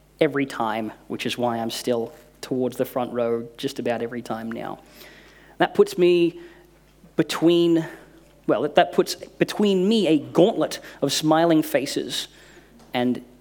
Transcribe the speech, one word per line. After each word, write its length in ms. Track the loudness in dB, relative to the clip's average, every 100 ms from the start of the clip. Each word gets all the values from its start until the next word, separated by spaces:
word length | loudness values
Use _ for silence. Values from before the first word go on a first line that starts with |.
| _ _
every 240 | 0 2
time, 480 | -4 -2 -4 -4 -8 -12 -12
which 180 | -8
is 140 | -6 -2
why 180 | -2 -2
I'm 140 | -4
still 420 | -4 -4 -2 -4 -12 -20 _
towards 340 | -6 -2 -2 -2
the 80 |
front 300 | -4 -4 -6
row 340 | -4 -2 -4 -6 -10
just 220 | -8 -6
about 240 | -4 -4
every 180 | -6 -8
time 320 | -10 -10 -8
now. 280 | -10 -10 -12 -18 -20 -20 -20 -20 -20 -20 -2
That 160 | 2
puts 240 | 4 2 4
me 400 | 4 4 2 -2 -16 -20 _ _ _ _ -6 -4
between, 680 | -2 2 4 4 4 2 -2 -12 -20 -20 _ _ -2
well, 220 | 0 2
that 240 | 2 2
puts 240 | 0 -2 -6
between 720 | -14 -4 -4 0 2 2 2
me 180 | 2 2
a 120 | 2
gauntlet 580 | 2 4 4 4 -4 -6 -14 -4
of 100 | -4
smiling 520 | 0 2 4 6 4
faces 640 | 2 -2 -2 -4 -6 -8 -10 -16 -20 -20 -20 -20 -6
and 300 | -2 0 -2 -8 -16